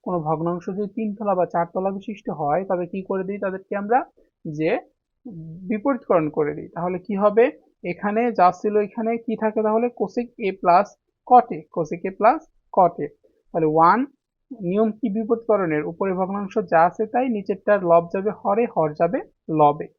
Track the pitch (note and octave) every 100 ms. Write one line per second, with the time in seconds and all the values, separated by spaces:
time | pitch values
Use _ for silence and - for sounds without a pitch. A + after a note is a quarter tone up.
0 | - F3+ D3+ D#3 E3+ F3 F#3+ F#3+ G#3 A3+
1 | A3 G3 G#3 F#3 E3+ F3 E3+ F#3+ F#3+ F#3+
2 | G3 G3 - D3+ D3 D#3+ G3 F3+ F3 F#3+
3 | F#3+ G3 F#3 G3+ G3+ F#3+ F#3+ G3+ G3+ B3
4 | F4 _ _ _ E3+ D3+ D#3 C4+ - _
5 | _ _ B3+ F3 D#3+ E3 F#3 G#3+ C#4 B3
6 | - F#3 D#3 D#3 D#3 D#3 - F3 F3 F#3
7 | F3+ G3 G#3 G3+ B3+ - _ _ F3+ F3
8 | G#3 G#3 A#3+ G#3 F3+ F3 G#3+ G#3 G#3 -
9 | A3+ A#3 A#3 A3 A3 A3 G#3+ A3+ A#3+ A#3+
10 | G3+ - A#3+ - G3+ F#3+ G3 F3 G3+ _
11 | _ _ - B3 A#3+ D#3 - - D#3 E3+
12 | F#3 F#3+ G#3+ D#4 - _ _ - F3 -
13 | - _ _ _ _ F3 D#3+ D#3 E3 G#3
14 | C#4 _ _ _ _ A#3 F3 G3 A3 G#3+
15 | A#3 G3+ A3 A3+ A#3 G#3 F3 D3+ E3 E3+
16 | G3 F#3 F#3 G3+ F#3+ - E3+ E3 F3 -
17 | A3 B3 C4 G#3+ G3 G3 - G#3 F3 E3+
18 | E3+ G3 G3+ F#3+ - G#3 A#3+ - D#3 D3+
19 | E3+ B3+ - _ - D#3 D3 D3+ -